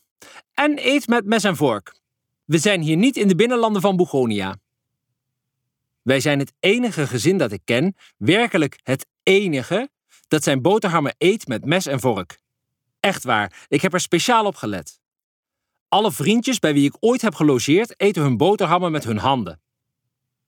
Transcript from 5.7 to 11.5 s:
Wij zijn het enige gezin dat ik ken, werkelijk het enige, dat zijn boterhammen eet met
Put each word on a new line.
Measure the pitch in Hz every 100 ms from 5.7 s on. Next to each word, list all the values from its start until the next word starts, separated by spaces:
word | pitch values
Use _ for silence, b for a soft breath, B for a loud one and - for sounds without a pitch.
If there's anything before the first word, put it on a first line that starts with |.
| _ _ _
Wij | 113 135
zijn | 151 143
het | 135 -
enige | 180 240 240 160 127
gezin | 123 139 190
dat | 120
ik | 101
ken, | - 117 185 - b b
werkelijk | 110 202 233 180 143 -
het | - 135 - _
enige, | - 190 196 139 117 185 277 _ _ b b
dat | 156
zijn | 160 135
boterhammen | 147 214 202 165 143 -
eet | 165 220
met | -